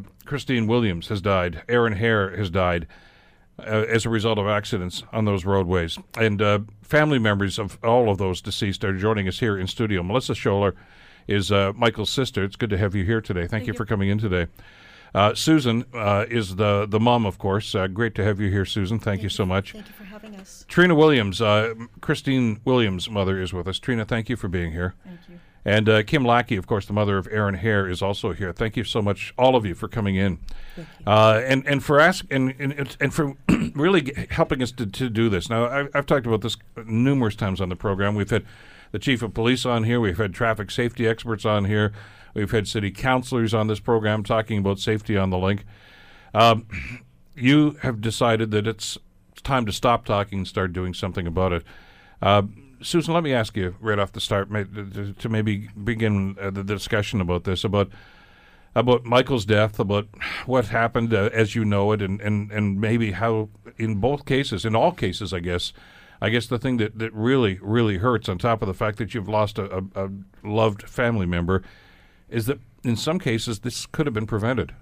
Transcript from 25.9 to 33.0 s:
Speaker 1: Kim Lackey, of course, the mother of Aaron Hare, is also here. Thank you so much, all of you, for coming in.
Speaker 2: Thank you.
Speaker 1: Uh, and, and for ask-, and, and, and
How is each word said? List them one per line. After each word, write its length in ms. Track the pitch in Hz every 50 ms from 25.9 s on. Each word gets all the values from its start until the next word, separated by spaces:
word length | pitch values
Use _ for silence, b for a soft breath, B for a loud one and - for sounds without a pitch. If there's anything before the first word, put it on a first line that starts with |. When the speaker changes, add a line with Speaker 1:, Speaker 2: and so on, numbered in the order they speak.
| 110 107 107
Speaker 1:
Kim 220 | - 156 151 131
Lackey, 300 | 120 117 120 120 - 120
of 100 | 95 90
course, 200 | - 117 101 95
the 80 | - 101
mother 240 | 104 104 101 101 98
of 100 | 90 -
Aaron 260 | 107 107 104 101 98
Hare, 320 | 87 80 113 107 101 98 92
is 140 | 90 87
also 300 | 98 98 101 - - 107
here. 200 | 85 - 101 90
Thank 260 | 85 - 117 110 - -
you 60 | 104
so 180 | - - 117
much, 320 | 101 101 98 - - - - -
all 180 | 123 131 131
of 100 | 123 107
you, 100 | 98 85
for 120 | - - 104
coming 280 | - 120 104 101 95
in. 240 | 95 98 98 87 - - B B B B B B
Speaker 2:
Thank 120 | B 165 B
you. 180 | B B -
Speaker 1:
Uh, 360 | 101 104 107 110 110 110 110 123
and, 220 | 131 135 135 131 147
and 160 | 143 139 120
for 160 | - 147 143
ask-, 260 | 156 175 185 - - -
and, 240 | 143 135 131 131 131 127
and, 400 | 143 135 147 143 139 135 -
and 140 | -